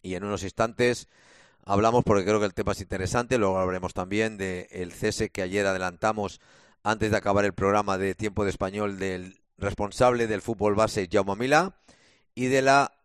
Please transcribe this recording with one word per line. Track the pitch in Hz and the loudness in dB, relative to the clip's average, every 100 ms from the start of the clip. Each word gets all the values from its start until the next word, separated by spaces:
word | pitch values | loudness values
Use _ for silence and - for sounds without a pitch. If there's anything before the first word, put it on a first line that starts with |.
y | 92 | -8
en | 90 | -8
unos | 101 98 | -6 -6
instantes | 95 - 113 - 120 120 - _ _ _ _ _ | -6 -4 -4 0 0 0 -8 _ _ _ _ _
hablamos, | - 101 113 120 | -2 2 4 2
porque | 113 101 | 4 2
creo | 92 107 | 4 2
que | 104 | 0
el | |
tema | 104 101 | -2 -4
es | 98 | -6
interesante, | 92 98 92 123 120 127 | -6 -6 -2 -2 0 2
luego | 98 95 | 2 2
hablaremos | 92 92 90 - | -2 -2 -6 -6
también | 92 104 110 107 | -4 -2 -2 -2
del | 95 90 - 92 90 | -8 -8 -10 -10 -10
cese | - 107 - 107 | -4 -4 -2 -6
que | - | -4
ayer | 90 101 98 | -2 0 0
adelantamos | 95 92 87 110 107 98 - _ _ _ _ | 0 -4 -2 -2 -2 -6 -8 _ _ _ _
antes | 104 110 107 | -2 0 0
de | 107 | 0
acabar | 101 101 101 | 2 2 2
el | |
programa | 90 98 104 98 95 | 2 2 2 2 0
de | 98 | -2
Tiempo | 92 110 98 | -2 -4 -2
de | 101 | -2
Español | 87 95 101 104 98 | -2 -6 -4 -4 -4
del | 95 92 92 _ _ _ | -6 -6 -10 _ _ _
responsable | 98 95 101 - 123 120 113 | -6 -4 -6 2 2 4 0
del | 104 | -2
fútbol | - - 104 101 | -4 0 2 4
base, | 110 107 90 | 2 0 0
Jaume | 101 98 98 | 0 0 -2
Milá, | 127 147 190 - _ _ _ _ _ - | 2 2 2 -8 _ _ _ _ _ -6
y | 127 | 0
de | 135 | 2
la | 135 139 139 _ | 6 4 4 _